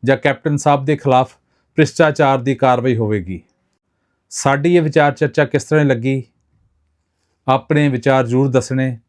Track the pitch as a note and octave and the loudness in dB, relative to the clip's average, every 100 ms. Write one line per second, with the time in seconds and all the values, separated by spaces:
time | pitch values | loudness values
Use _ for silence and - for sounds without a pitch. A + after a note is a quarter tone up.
0 | A#2+ C3+ D3 C#3 D#3 D3 D3+ C#3+ C3+ D3 | 0 0 0 -2 -4 -2 0 0 0 -2
1 | C#3+ B2+ C3 _ _ _ _ - D3+ - | 2 0 0 _ _ _ _ -2 -2 2
2 | D#3+ C#3+ C#3+ C3+ B2 B2+ C3 B2 B2 A2+ | 0 2 0 0 -2 0 2 2 0 -2
3 | A2 G#2+ F2+ F2+ _ _ _ _ _ _ | -2 -4 -6 -12 _ _ _ _ _ _
4 | _ _ _ - C#3+ C#3+ D#3 F3 D#3 D#3 | _ _ _ -4 -2 0 2 2 2 2
5 | D3 C#3+ D3 C3+ D3 C#3+ - D#3 D3 B2 | 0 0 -4 -2 -2 -2 -2 0 2 0
6 | B2 C3+ A#2+ _ _ _ _ _ _ _ | -2 -6 -8 _ _ _ _ _ _ _
7 | _ _ _ _ - C3 - D3+ D3 B2+ | _ _ _ _ -2 -2 0 0 0 0
8 | A#2 C3 B2 B2 C#3 B2+ A#2+ C3 C3 A#2+ | 0 2 2 0 2 0 -2 -4 -4 -6